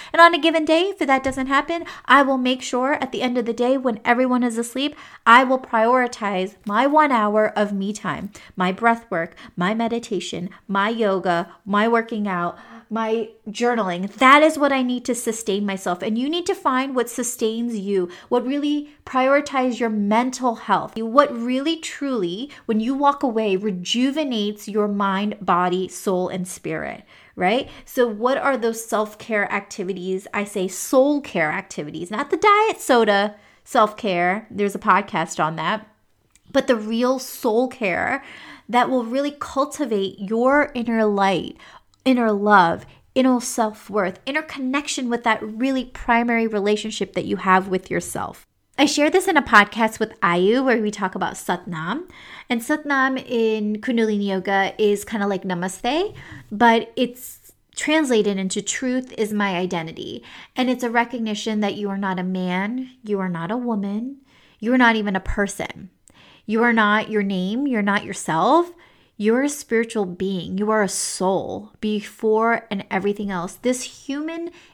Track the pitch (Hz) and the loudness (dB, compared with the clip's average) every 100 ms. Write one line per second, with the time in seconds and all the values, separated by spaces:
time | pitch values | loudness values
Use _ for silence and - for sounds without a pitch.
0 | - 320 339 330 320 320 311 320 392 392 | 0 6 6 6 2 2 4 2 2 0
1 | 277 269 262 262 262 277 294 339 330 - | 2 2 0 -4 0 0 0 -4 -8 -6
2 | - 269 269 262 254 254 - 254 262 302 | 4 6 6 2 0 -2 -2 -2 0 -2
3 | 254 285 247 247 226 226 240 269 254 214 | -4 -2 -2 0 -2 0 2 2 0 0
4 | - 240 254 247 240 226 233 262 294 - | 2 2 2 2 0 -2 -4 -4 -4 -6
5 | - - 233 240 254 254 - 226 226 254 | -18 0 6 8 6 2 0 2 4 4
6 | 240 - 208 185 190 - 202 208 277 302 | 2 -4 -4 -2 -4 -6 -4 0 4 4
7 | 294 240 208 214 214 208 202 196 196 208 | 4 2 2 2 2 0 -2 -2 -4 -6
8 | 175 - 202 - - - 185 190 233 233 | -6 -6 -10 -14 -12 -2 -2 2 2 0
9 | - 170 170 - - - 180 226 233 233 | -2 -6 -6 -10 -12 -4 -2 -2 -4 -4
10 | - 190 - - 180 - - 196 208 233 | -6 -6 -6 -8 -10 -12 -6 -2 0 0
11 | 208 190 185 170 185 - 196 202 226 233 | 0 0 0 -2 -2 -10 -2 0 2 2
12 | 226 214 208 175 175 - - 226 - 220 | 0 -4 -4 -2 -4 -6 -16 -20 -8 -4
13 | 220 226 - - 214 208 240 226 190 175 | -2 -2 -4 -10 -14 -2 0 0 -2 -4
14 | 202 - 262 294 311 311 277 269 254 247 | -6 2 6 8 6 4 0 2 0 -2
15 | 254 240 226 220 - 196 202 190 185 175 | -4 -4 -4 -4 -4 -2 -2 -4 -4 -4
16 | 220 226 277 349 349 370 294 254 277 254 | -2 -2 -2 -2 -4 -2 0 0 0 -2
17 | 240 - 240 - 220 226 233 220 196 196 | -2 -4 -6 -2 -2 -2 -4 -4 -2 -2
18 | 175 - - 247 247 285 294 294 294 - | -2 -6 -2 -2 0 -2 0 -2 -4 -14
19 | - 262 262 285 285 269 254 226 233 214 | -4 0 4 2 2 -2 -2 -2 -2 0
20 | 202 220 254 254 254 226 - 180 - 226 | 2 2 0 -2 -2 -2 0 -2 -2 -6
21 | 226 262 285 240 240 262 294 320 - - | 0 4 4 0 -4 -2 -2 -4 -6 -8
22 | 277 240 175 190 285 - - 220 226 269 | -4 -2 -2 -4 -10 -8 -2 0 0 2
23 | 285 285 269 220 214 185 214 180 180 233 | 2 2 0 0 0 0 -2 -4 -4 0
24 | 269 294 285 220 208 208 - 208 208 202 | 0 0 -2 -2 -2 -4 -4 -2 0 0
25 | 196 190 208 - 185 175 180 185 185 - | 0 0 -2 -2 0 2 2 0 -4 -6
26 | 202 180 180 190 180 - 160 156 - - | -2 -2 -2 -4 -8 -8 -8 -6 -8 -12
27 | - - - - 185 247 - - - 262 | -16 -20 -16 -2 0 0 -2 -12 -6 0
28 | 240 208 247 269 277 247 226 226 - 214 | 0 0 -2 0 0 0 -2 -4 -4 -4
29 | 214 - - 214 196 202 202 - 185 185 | -4 -8 -4 -2 -2 -4 -6 -8 -6 -6
30 | 185 190 - 208 202 202 185 - - 262 | -4 -6 -6 -6 -4 -4 -4 -6 2 4
31 | 277 294 - 180 151 180 - - 147 160 | 4 2 -2 -2 0 -2 -8 -10 -10 -10
32 | 175 214 285 330 415 415 440 - - 240 | -8 -6 -4 2 4 4 2 0 2 4
33 | 214 196 208 - _ _ - 240 208 - | 4 2 0 -6 _ _ -2 2 2 0
34 | 208 175 180 208 226 196 202 202 214 185 | -2 0 0 -2 -6 -4 -4 0 2 2
35 | 202 160 170 - 156 165 160 214 - _ | 2 -4 -4 -2 -2 -2 -4 -4 -8 _
36 | _ _ _ _ - 277 269 226 214 226 | _ _ _ _ -4 0 2 0 -2 0
37 | 247 262 - - 240 220 254 - 196 165 | 0 0 -6 -4 0 0 0 -2 -4 -2
38 | - 285 - - - - - 240 233 262 | -2 -4 -8 -20 -20 -20 -2 2 2 0
39 | 226 269 285 285 - 269 285 - 254 208 | 0 -2 -2 -6 -4 -2 -2 -2 -2 -2
40 | 190 - 196 226 254 294 285 247 240 226 | -2 -6 -4 0 2 2 2 -4 -2 0
41 | 214 202 196 180 - - - - _ _ | 2 2 2 0 -4 -12 -20 -20 _ _
42 | 262 247 220 202 208 202 170 - - - | 0 2 2 2 6 6 6 2 -8 -20
43 | _ 262 254 247 240 - 214 214 - 208 | _ 2 2 2 0 -2 -2 -4 -4 -2
44 | 185 185 269 302 311 277 254 285 294 - | -2 -4 -6 -6 -6 -6 -4 -2 -4 -4
45 | 247 240 233 214 214 220 269 262 254 - | -2 0 0 -2 -4 -2 0 0 -4 -4
46 | - 233 240 233 226 208 202 208 220 - | 0 2 2 0 0 0 0 0 -2 -6
47 | 240 180 185 190 185 185 190 180 - 170 | -4 -4 -4 -2 2 2 2 -2 -2 -4
48 | - - - - _ _ _ - 294 294 | -4 -6 -8 -10 _ _ _ 0 2 2
49 | 302 370 381 302 - 214 202 226 220 - | 2 2 2 2 6 6 6 2 0 0
50 | 220 - 175 175 190 254 262 226 208 208 | -6 -2 0 4 4 4 4 2 0 -2
51 | 190 - 175 - - 180 - 160 170 277 | -4 -4 -6 -4 -4 -4 -6 -8 -6 -6
52 | 359 - - - - 233 - 302 294 269 | -8 -18 -20 -14 -4 -4 -2 -4 0 2
53 | 262 262 - 233 220 220 208 214 262 233 | 2 0 -2 0 2 2 -2 -2 0 2
54 | 220 208 202 190 202 196 190 - 208 202 | 2 2 0 -2 0 2 0 2 2 2
55 | - 220 202 190 190 175 180 - 240 311 | -2 -4 -2 -2 -4 -4 -4 -4 -2 -2
56 | 415 - - - - 208 233 233 - - | -2 -6 -18 -20 -10 4 6 6 2 -2
57 | 247 - - - - _ _ - - 311 | -2 -4 -18 -20 -20 _ _ -6 0 2
58 | 262 226 202 190 190 208 - - 254 254 | 4 2 2 0 -2 -4 -4 -4 -2 -2
59 | 254 - 214 208 196 175 180 - 165 - | -4 -4 -2 0 -2 -2 -2 -4 -6 -10
60 | - - - - - - 254 247 240 233 | -12 -12 -16 -20 -8 -2 -2 0 0 0
61 | 247 247 220 208 220 214 202 208 202 196 | 0 -2 -4 -4 -4 0 -2 -2 -4 -2
62 | 196 185 185 185 185 180 208 254 254 - | -2 -2 -2 -2 -2 -2 -2 -6 -10 -12
63 | 214 196 185 165 175 247 240 208 196 214 | -4 -4 -2 -4 -4 -4 -2 -2 -4 -6
64 | 254 277 _ _ _ _ 214 254 233 220 | -8 -12 _ _ _ _ 0 4 6 4
65 | 208 190 - - 196 - - - 190 _ | 0 -2 -2 -2 -2 -4 -10 -12 -20 _
66 | _ - - - - 220 240 226 208 214 | _ -20 -20 -16 -2 2 4 4 4 2
67 | - 214 196 190 185 233 285 220 202 202 | 0 -2 0 -2 -2 -2 -2 0 0 0
68 | - - - 160 208 320 349 - - _ | -2 -8 -2 2 4 4 2 -6 -20 _
69 | _ - 208 247 285 285 - 226 226 214 | _ -2 2 2 0 -4 -2 -2 0 -2
70 | 185 180 190 185 165 190 208 220 190 - | -4 -4 -4 -4 -4 -2 0 2 0 -2
71 | - - 190 180 - 202 208 _ 214 208 | -6 -2 0 0 -2 -8 -12 _ -4 -4
72 | - - 220 214 226 226 - 196 - 190 | -6 -4 2 2 2 0 -2 -8 -4 -2
73 | 202 208 202 180 180 - 247 254 - - | -2 -2 -4 -4 -6 -4 -2 -2 -6 -12
74 | - 285 311 330 339 - - | -10 -8 -6 -8 -10 -14 -18